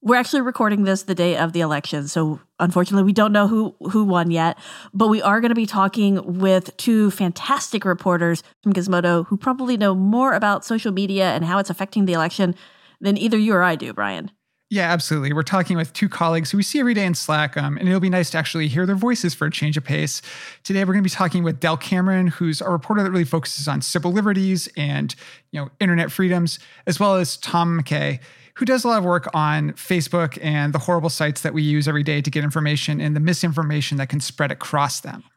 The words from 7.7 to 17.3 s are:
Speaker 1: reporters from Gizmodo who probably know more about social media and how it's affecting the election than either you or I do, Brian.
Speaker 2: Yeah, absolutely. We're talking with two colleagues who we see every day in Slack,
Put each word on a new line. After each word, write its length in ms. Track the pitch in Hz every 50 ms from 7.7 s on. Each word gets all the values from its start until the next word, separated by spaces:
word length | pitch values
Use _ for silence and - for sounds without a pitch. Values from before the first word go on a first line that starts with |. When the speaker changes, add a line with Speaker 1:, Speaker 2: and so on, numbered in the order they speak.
| - 220 -
Speaker 1:
reporters 580 | 196 180 180 - 190 180 170 170 170 170 160 - - _ _ _
from 80 | 208
Gizmodo 560 | 196 190 175 196 185 175 175 175 175 170 165 -
who 80 | 208
probably 400 | 202 - 269 254 262 262 247 254
know 180 | 220 208 202 190
more 400 | 185 190 196 214 240 254 269 240
about 300 | 165 220 208 202 202 -
social 300 | - 226 226 - 226 196
media 320 | 180 196 190 196 190 190 180 127
and 100 | 135 170
how 140 | 165 175 196
it's 120 | 196 -
affecting 360 | 175 - 196 196 - 220 202
the 80 | 185 175
election 420 | 165 160 170 - - 196 175 175 - - - - _ _ _ _ _
than 160 | - 202 202 202
either 200 | 185 233 214 214
you 160 | 214 220 214
or 100 | 180 180
I 120 | 180 165
do, 160 | 139 - 123
Brian. 400 | 104 - 104 101 98 82 80 - _ _ _ _ _ _ _ _
Speaker 2:
Yeah, 200 | 214 202 180 170
absolutely. 420 | 175 170 147 - 156 156 135 139 147
We're 80 | 151
talking 360 | 160 - - 190 175 - 185 165
with 160 | 165 - -
two 140 | - - 196
colleagues 440 | - - 170 165 165 165 165 139
who 60 | - 202
we 40 |
see 180 | 196 - - 294
every 140 | 269 240 240
day 100 | 214 202
in 120 | 185 175
Slack, 420 | - - -